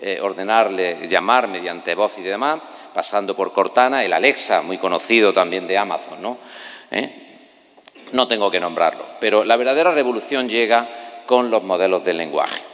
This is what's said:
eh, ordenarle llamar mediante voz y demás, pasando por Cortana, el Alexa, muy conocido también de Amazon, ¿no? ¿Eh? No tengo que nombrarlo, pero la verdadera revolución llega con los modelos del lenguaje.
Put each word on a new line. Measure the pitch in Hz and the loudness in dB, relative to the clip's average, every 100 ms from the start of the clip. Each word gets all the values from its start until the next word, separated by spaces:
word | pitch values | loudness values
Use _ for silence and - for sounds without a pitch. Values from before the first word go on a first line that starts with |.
eh, | 98 95 | -6 -4
ordenarle | 98 92 95 113 110 92 90 82 87 | -4 -4 0 2 2 0 -2 -4 0
llamar | 90 92 123 113 | 0 4 2 2
mediante | 92 87 87 85 | -4 -8 -8 -6
voz | 85 104 101 | -2 -2 -2
y | |
demás, | 92 101 135 160 - - - | -6 -4 -2 -4 -8 -20 -10
pasando | - 87 101 101 98 | -6 -2 -2 -4 -4
por | 92 | -2
Cortana, | - 95 - 127 135 | 0 0 4 2 2
el | 104 | 0
Alexa, | 82 117 135 - 92 | 2 2 2 2 0
muy | 80 92 | 0 -2
conocido | 95 87 - 117 107 | 0 -2 2 4 4
también | 95 90 92 90 | 4 2 -2 -2
de | 95 | -2
Amazon, | 101 87 - 90 | 0 -4 -8 -12
¿no? | 101 123 - - - - - | -10 -10 -14 -18 -18 -18 -8
¿Eh? | - 127 - - - - _ _ _ - - - | -6 -6 -10 -20 -20 -20 _ _ _ -20 -20 -8
No | 127 123 | -2 0
tengo | 113 101 | 2 0
que | 90 | 0
nombrarlo, | 87 82 82 - - - | -2 0 0 0 -14 -4
pero | 110 104 | 2 2
la | 104 117 | 4 2
verdadera | 123 139 170 | 4 2 2
revolución | 156 127 117 - 139 127 | 2 2 0 -2 -2 0
llega | 117 117 117 117 - - - - | 0 4 4 2 -10 -16 -16 2
con | 123 123 | 2 4
los | 110 | 0
modelos | 95 90 95 92 | 0 0 2 2
del | 85 82 | 0 -2
lenguaje. | 82 73 71 - - | -2 -2 -2 -4 -12